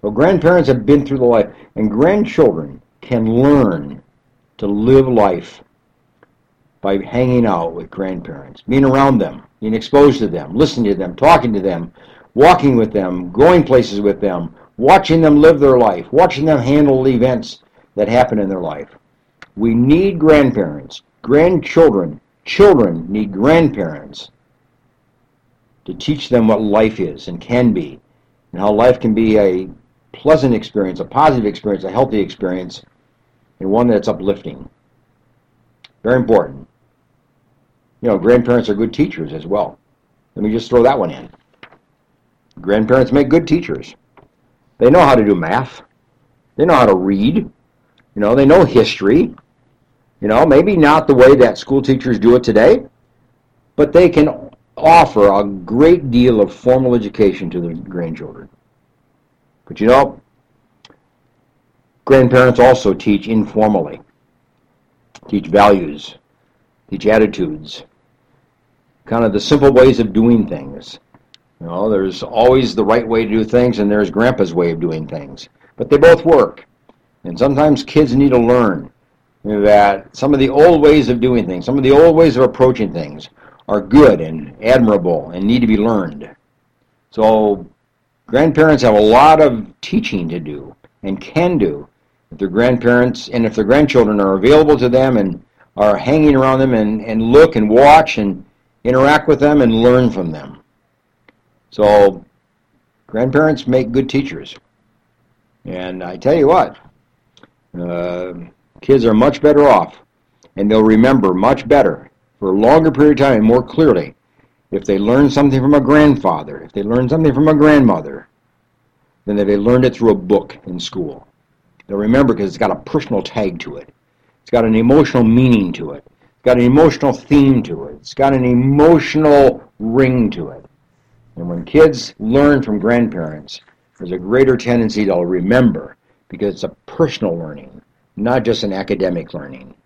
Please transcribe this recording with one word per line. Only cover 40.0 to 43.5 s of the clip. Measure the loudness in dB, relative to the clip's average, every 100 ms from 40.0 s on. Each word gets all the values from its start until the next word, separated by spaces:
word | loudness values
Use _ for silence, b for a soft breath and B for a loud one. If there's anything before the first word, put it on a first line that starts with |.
| _ _ _
Let | -8
me | -6
just | -6 -2
throw | 2
that | 2 0
one | -6
in. | -8 -20 _ _ _ -20 _ _ _ _ _ _ _ _ -16
Grandparents | -4 -2 2 0 2
make | 0 0
good | 0
teachers. | 0